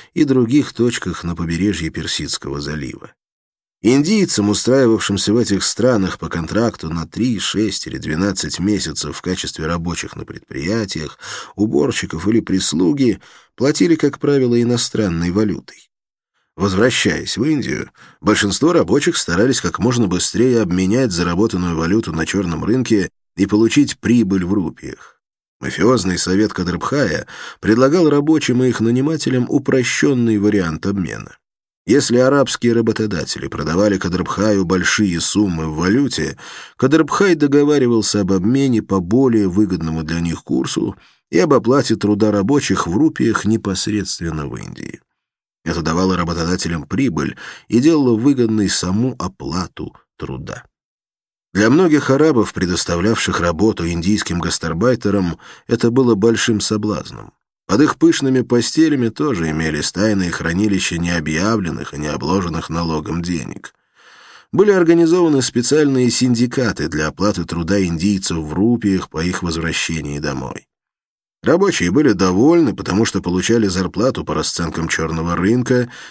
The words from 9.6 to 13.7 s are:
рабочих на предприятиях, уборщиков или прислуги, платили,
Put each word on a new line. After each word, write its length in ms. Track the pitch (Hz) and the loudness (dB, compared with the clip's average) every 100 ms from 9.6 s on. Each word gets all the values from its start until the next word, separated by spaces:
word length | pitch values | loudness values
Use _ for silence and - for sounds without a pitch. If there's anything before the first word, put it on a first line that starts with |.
| 78 | -4
рабочих 500 | 85 85 80 - - | -4 -4 -6 -10 -14
на 100 | - | -16
предприятиях, 920 | - _ 65 78 110 98 82 78 - - - - - | -16 _ -8 -4 -4 -4 -6 -10 -12 -14 -14 -14 -2
уборщиков 720 | 110 - 143 - - 82 95 | 0 2 0 -2 -6 -4 0
или 120 | 113 | 0
прислуги, 800 | - 95 - 76 95 143 127 90 - - _ - | 0 -2 0 0 0 2 0 0 -8 -20 _ -2
платили, 380 | 131 | -2